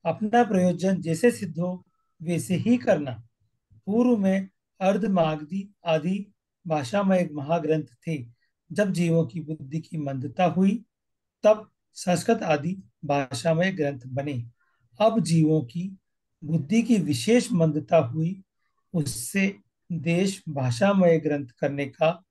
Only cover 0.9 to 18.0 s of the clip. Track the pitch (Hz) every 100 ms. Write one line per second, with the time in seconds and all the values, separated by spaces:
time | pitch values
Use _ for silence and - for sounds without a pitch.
0.9 | 180 151 160 240 240 190 160 180 180 _
1.9 | _ _ _ 160 170 - 180 202 247 -
2.9 | 165 139 113 - _ _ _ _ - -
3.9 | 220 247 233 190 190 190 _ _ _ 185
4.9 | 202 208 185 160 156 151 196 196 _ -
5.9 | 160 165 202 202 _ _ _ 170 156 131
6.9 | 202 196 185 165 147 139 170 147 156 -
7.9 | _ - 147 120 _ _ _ _ 165 202
8.9 | 165 170 165 160 165 147 156 135 156 -
9.9 | 160 139 135 139 - 180 175 196 233 -
10.9 | _ _ _ _ _ 208 214 - _ _
11.9 | - 185 175 - 226 202 147 156 190 -
12.9 | _ 139 143 131 120 165 160 190 190 143
13.9 | 139 127 131 143 123 117 _ _ _ _
14.9 | - 220 220 160 165 156 156 123 170 190
15.9 | 190 _ _ _ _ 151 165 131 226 233
16.9 | 220 151 127 - 240 240 175 160 151 -
17.9 | 170